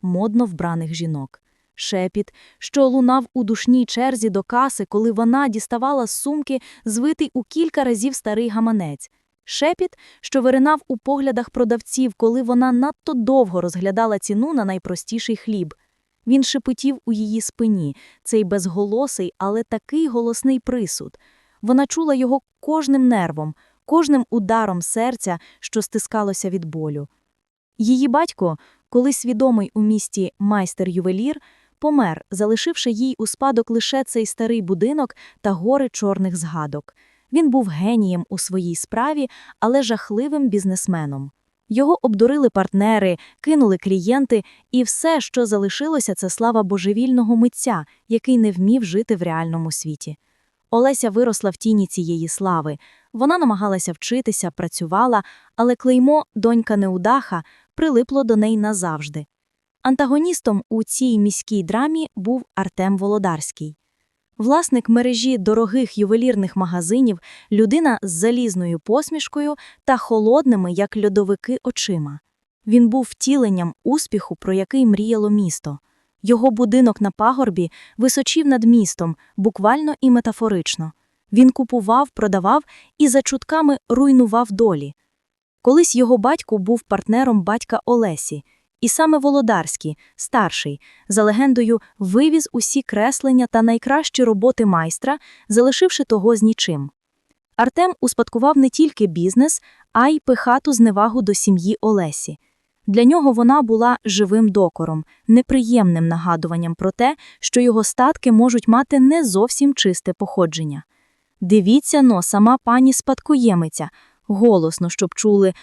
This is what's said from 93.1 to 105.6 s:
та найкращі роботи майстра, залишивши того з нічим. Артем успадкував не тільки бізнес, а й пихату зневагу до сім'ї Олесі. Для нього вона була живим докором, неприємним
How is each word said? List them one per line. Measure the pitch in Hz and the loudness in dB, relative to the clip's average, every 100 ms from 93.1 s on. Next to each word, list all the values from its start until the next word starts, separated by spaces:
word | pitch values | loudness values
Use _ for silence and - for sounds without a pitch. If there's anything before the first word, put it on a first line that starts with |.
| 269 269 254 247 | 0 2 2 2
та | 226 | 2
найкращі | 226 233 - 285 311 - | 2 0 0 0 0 0
роботи | 247 208 240 262 214 | 2 4 2 2 2
майстра, | 175 165 - - 285 - _ _ | 2 -2 -6 -4 -6 -8 _ _
залишивши | 214 254 262 370 - | 2 4 4 0 0
того | 269 214 202 226 | -2 0 2 2
з | |
нічим. | 220 226 - 151 139 - _ _ _ _ _ - | 2 0 -4 -4 -8 -14 _ _ _ _ _ -2
Артем | 247 - 370 349 | -2 2 0 0
успадкував | 254 - 233 233 269 285 | -4 -2 -4 0 2 4
не | 262 | 2
тільки | - 311 - 208 | 4 0 2 -2
бізнес, | 160 175 202 294 - - _ _ | 0 0 2 2 0 -10 _ _
а | 226 262 | 0 2
й | 311 | 2
пихату | - 247 - 254 - | 0 0 2 0 2
зневагу | 240 226 196 220 233 | 4 4 4 0 0
до | 202 | -2
сім'ї | 202 - 185 175 214 | 0 2 0 0 -2
Олесі. | 214 208 165 147 - 147 _ _ _ _ - | 0 0 0 -6 -12 -14 _ _ _ _ 0
Для | 202 | 4
нього | 240 339 277 | 6 6 4
вона | 233 240 285 | 4 4 4
була | 233 220 240 240 | 2 2 2 0
живим | 220 196 202 214 220 | -2 0 2 4 4
докором, | 196 180 - 165 160 156 _ - | 4 0 0 -6 -6 -8 _ 4
неприємним | 226 - 262 | 4 6 0